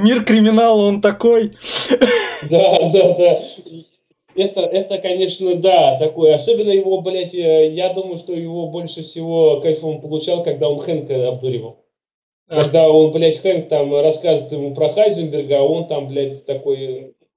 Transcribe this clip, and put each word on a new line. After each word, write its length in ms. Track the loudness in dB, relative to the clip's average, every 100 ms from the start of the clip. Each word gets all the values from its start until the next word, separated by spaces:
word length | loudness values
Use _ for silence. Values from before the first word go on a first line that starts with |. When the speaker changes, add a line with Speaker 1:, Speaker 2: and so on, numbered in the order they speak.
Speaker 1:
мир 200 | 2 2 2
криминала, 560 | 4 4 4 4 4
он 180 | 2 0
такой. 520 | 0 0 2 2 0 -6
<laughs> 880 | -8 -6 -2 2 2 2 -2 -8 0
Speaker 2:
Да, 380 | 2 4 2 2
да, 200 | 4 4
да. 260 | 4 2 2 -4 -18 -20
И 200 | -20 -20 _ _ _ _ -4
это, 260 | -4 -2
это, 360 | -2 -4 -4 -6
конечно, 580 | -4 -4 -4 -4 -4 0
да, 420 | 4 4 4 2
такое. 340 | -2 2 2 4
Особенно 360 | 2 0 2
его, 300 | 0 0 -2
блядь, 320 | -4 -6 -6 -2
э, 340 | 2 4 2
я 180 | 0 -4
думаю, 240 | -4 -8 -10
что 160 | -10
его 340 | -10 -8 -8 -8
больше 360 | -10 -12 -14
всего 580 | -14 -12 -4 2 4 4
кайф 220 | 0 -2
он 180 | -4 -8
получал, 420 | -6 -6 -2 -2
когда 240 | -2 -2 -2
он 80 | -2
Хэнка 500 | -4 -6 -4 -4 -4
обдуривал. 520 | -4 -6 -6 -10 -18 _ _ _ _ _ _ _
Speaker 1:
А. 100 | -2
Speaker 2:
Когда 240 | 2 4 6
он, 240 | 6 4
блядь, 300 | 4 0 2
Хэнк 260 | -2 -2 -2
там 260 | -2 0 2
рассказывает 560 | 0 0 0 0 -2
ему 240 | -8 -8 -2
про 140 | -2
Хайзенберга, 680 | 2 2 0 -4 -6 -2 2
а 40 |
он 240 | 2 0 -4
там, 200 | -6 -6
блядь, 380 | -6 -6 -8 -10
такой: 720 | -6 -4 -6 -6 -12 -14 _ _